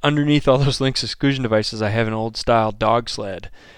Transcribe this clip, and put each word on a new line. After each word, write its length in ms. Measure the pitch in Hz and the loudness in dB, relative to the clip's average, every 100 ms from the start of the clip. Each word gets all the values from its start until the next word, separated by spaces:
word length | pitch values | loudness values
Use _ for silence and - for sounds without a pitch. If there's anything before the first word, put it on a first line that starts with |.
underneath 440 | 147 147 147 147 139 | 0 2 2 2 4
all 100 | 131 | 4
those 220 | 135 - | 2 0
lynx 240 | 135 127 | -2 -2
exclusion 400 | 113 - 139 135 | -6 -2 0 0
devices, 380 | 120 110 107 110 | 0 0 0 -4
I 80 | 107 | -2
have 180 | 113 110 | 0 -2
an 60 | |
old 240 | 110 113 110 | -2 -6 -4
style 340 | - 113 110 | 0 2 2
dog 380 | 110 110 117 117 | 0 0 0 -2
sled, 400 | - 101 92 - - - | -8 -8 -10 -12 -18 -20